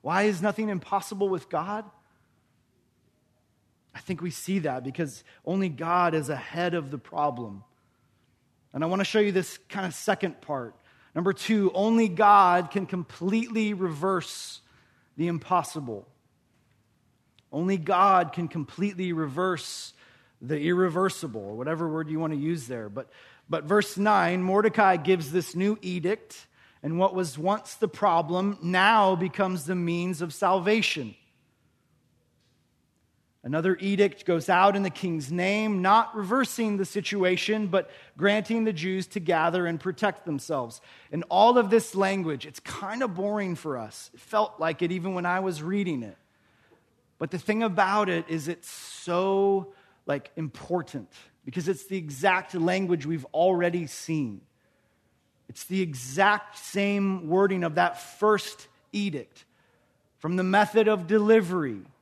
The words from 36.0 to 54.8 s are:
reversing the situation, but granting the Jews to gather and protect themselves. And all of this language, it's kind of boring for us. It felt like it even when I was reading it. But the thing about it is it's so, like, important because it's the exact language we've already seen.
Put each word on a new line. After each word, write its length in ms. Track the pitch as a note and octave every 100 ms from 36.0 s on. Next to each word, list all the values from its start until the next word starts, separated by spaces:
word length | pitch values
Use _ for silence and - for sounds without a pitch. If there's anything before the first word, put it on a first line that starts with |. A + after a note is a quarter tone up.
| A3 A3
reversing 600 | F#3+ B3+ B3+ - A3+ G3+
the 80 | F#3+
situation, 840 | G3+ - G3+ F3+ F3+ - G#3+ G#3
but 220 | F#3+ F3 - - -
granting 480 | F#3+ G#3 - A3+
the 100 | A3
Jews 340 | E3+ F3 F#3+ F3+
to 120 | G#3
gather 460 | E3 E3+ E3 F3+ E3+
and 120 | E3
protect 460 | F#3+ F3 G#3 - -
themselves. 540 | C#3+ - C#3 A#2 - - - -
And 120 | D3 -
all 280 | F#3 A3 B3
of 120 | G3+
this 260 | A3+ - F#3+
language, 500 | G3 G3 E3 C#3 D3+
it's 140 | -
kind 440 | - - G3 A3+
of 120 | C4 F3+
boring 400 | G3+ G#3 G3 E3+
for 220 | D#3 C3
us. 320 | G#2+ - -
It 60 | -
felt 400 | - G#3+ G#3+ -
like 220 | D#3+ D#3+
it 100 | F3
even 220 | F#3 F3
when 120 | F3+ F3
I 140 | F3+
was 220 | F#3+ D#3
reading 420 | D#3 G3+ F#3 C#3+
it. 140 | A2 - _ _ _ _ _ _ _ _ _ _
But 120 | E3
the 100 | F3+
thing 220 | - G#3+
about 480 | A3+ F3+ F#3+ G#3 G3+
it 160 | E3+ D#3+
is 200 | D#3+ D3
it's 220 | E3+ -
so, 1040 | - - - - F3 F#3+ G3 G3 G3 F#3+ - _ _ -
like, 260 | C#3 - -
important 760 | D#3 - - F3 D#3 C3+ G2+ - - _
because 240 | - F3+ E3
it's 180 | F3 -
the 120 | F#3+
exact 560 | D#3 C3+ F#3+ F#3 F#3
language 540 | F#3 E3 F#3 F#3+ E3+ C#3+
we've 180 | E3 C3
already 540 | D3+ F3+ F3+ F3 F3 D#3
seen. 540 | - - D#3+ B2+ G2 _ _ _ _